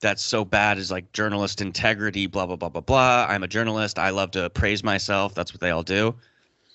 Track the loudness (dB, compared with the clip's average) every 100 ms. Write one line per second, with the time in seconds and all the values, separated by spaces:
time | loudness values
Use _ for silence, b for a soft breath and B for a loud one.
0 | -2 0 0 0 2 4 4 2 -2 -6
1 | -6 -2 0 0 -2 -2 -6 0 0 0
2 | -2 -2 -2 -2 -4 -4 -6 -6 0 4
3 | 6 4 2 0 -2 -2 -2 0 -2 0
4 | 0 0 -2 -2 -4 0 0 0 0 -2
5 | 0 0 0 -2 -6 -2 0 0 0 2
6 | 0 -2 b b b b b